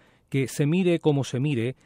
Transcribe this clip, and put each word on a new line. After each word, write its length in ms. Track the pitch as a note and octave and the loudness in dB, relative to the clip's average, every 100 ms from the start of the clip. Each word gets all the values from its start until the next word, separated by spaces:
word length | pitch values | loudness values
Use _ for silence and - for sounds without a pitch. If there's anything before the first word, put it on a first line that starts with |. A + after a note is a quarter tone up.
| _ _ - | _ _ -6
que 180 | C#3 B2+ | -4 -2
se 200 | - D3 | -2 0
mire 320 | F3 F3+ E3+ | 2 2 2
como 240 | D#3 C#3+ | 2 0
se 160 | B2 B2 | 0 -4
mire, 360 | D3 B2+ A#2 - | -2 -2 -4 -6